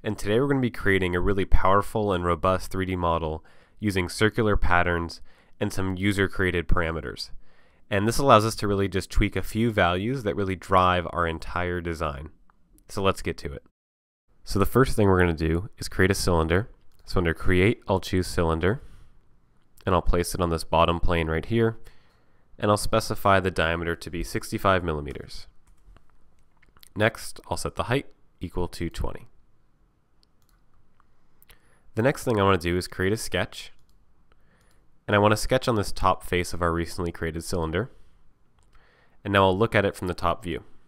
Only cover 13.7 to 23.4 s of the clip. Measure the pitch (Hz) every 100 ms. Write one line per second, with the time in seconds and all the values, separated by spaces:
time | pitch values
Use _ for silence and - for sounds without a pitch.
13.7 | _ _ _ _ _ _ _ - 98 98
14.7 | 120 131 - 101 92 87 80 80 85 98
15.7 | - - - 95 95 - 85 80 87 120
16.7 | - - - - 101 85 80 87 90 98
17.7 | - - 95 - 92 90 - 82 82 90
18.7 | - - - - - _ - _ _ _
19.7 | - - 90 - 90 87 - 87 82 -
20.7 | 82 85 85 - 85 80 80 - 113 113
21.7 | 110 - - _ _ _ _ _ - 104
22.7 | 104 - 113 - 107 101 95